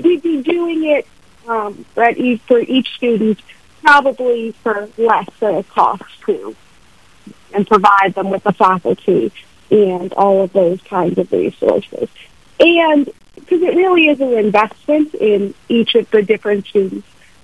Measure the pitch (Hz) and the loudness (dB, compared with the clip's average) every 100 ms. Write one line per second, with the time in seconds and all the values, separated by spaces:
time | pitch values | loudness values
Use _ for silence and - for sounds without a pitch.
0 | 320 339 339 302 254 349 339 320 311 285 | 0 0 -2 -4 -2 -2 -2 -4 0 -2
1 | - _ _ _ 233 226 208 202 - - | -2 _ _ _ -8 -6 -6 -10 -12 -2
2 | 233 - 247 226 - 240 - 262 - - | 0 0 -2 -2 0 0 2 -2 -2 -4
3 | 247 220 220 208 - - _ _ 302 285 | -2 0 0 -2 -8 -20 _ _ 2 4
4 | 269 247 254 233 226 - 233 208 208 - | 2 -2 -2 -2 -4 -6 -6 -6 -8 -2
5 | 226 202 202 - 214 180 196 - 131 196 | 0 0 -2 -6 -4 -4 -4 0 0 -2
6 | - - - 185 101 - _ _ _ _ | -10 -12 -6 -6 -6 -16 _ _ _ _
7 | _ _ - - _ 202 202 214 202 196 | _ _ -20 -20 _ -6 0 2 4 2
8 | 196 190 190 190 208 185 196 185 - - | 0 -2 -4 -4 -4 0 2 2 -2 -4
9 | - 180 226 - - _ _ 214 196 180 | 0 0 -2 -8 -20 _ _ 2 2 0
10 | 180 - 202 196 190 202 175 180 - 190 | -6 0 2 2 0 0 0 -2 -6 -2
11 | 175 180 185 90 - - - - - - | -2 -2 -2 -2 -4 -2 0 0 -2 -10
12 | - - - _ _ _ 339 339 320 302 | -10 -10 -20 _ _ _ 2 4 2 2
13 | 277 - - - - 349 349 285 381 359 | 0 -8 -20 -20 -4 -2 0 2 2 2
14 | 302 285 269 233 208 202 214 - - 302 | 2 2 0 0 2 0 0 -4 -2 0
15 | 302 - 214 202 202 - _ 240 220 233 | 0 0 0 0 -2 -8 _ -2 2 0
16 | - 214 202 214 214 202 - 208 190 196 | 2 0 2 -2 -2 -4 -2 -2 -2 -6
17 | - _ _ _ | -14 _ _ _